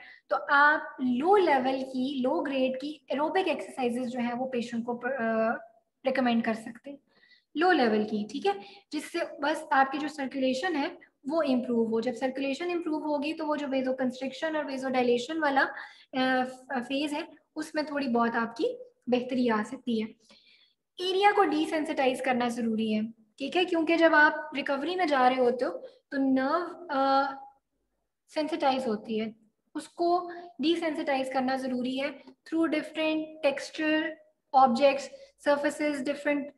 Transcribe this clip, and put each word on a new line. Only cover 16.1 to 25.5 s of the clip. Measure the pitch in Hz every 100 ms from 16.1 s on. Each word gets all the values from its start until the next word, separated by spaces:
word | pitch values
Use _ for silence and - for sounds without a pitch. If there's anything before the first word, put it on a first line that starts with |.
| 262 262 254 254 - -
phase | 269 - 277 294
है | 294 330 - _ 311
उसमें | 302 311 294
थोड़ी | 285 269
बहुत | 233 226 233
आपकी | 226 - 480 - - _ -
बेहतरी | 247 240 262 240
आ | 214
सकती | 214 262 - 220
है। | 220 - _ - _ _ _ _ _ -
Area | 359 381 403
को | 403
desensitize | 330 302 320 320 294 294 262 254
करना | 262 240 240
जरूरी | 233 226 220 220
है, | 214 220 - _ -
ठीक | 269 349
है, | 349
क्योंकि | 330 311 330
जब | 330 311
आप | 302 311 - 269
recovery | 294 262 320 370
में | 339
जा | 269 254
रहे | 262
होते | 240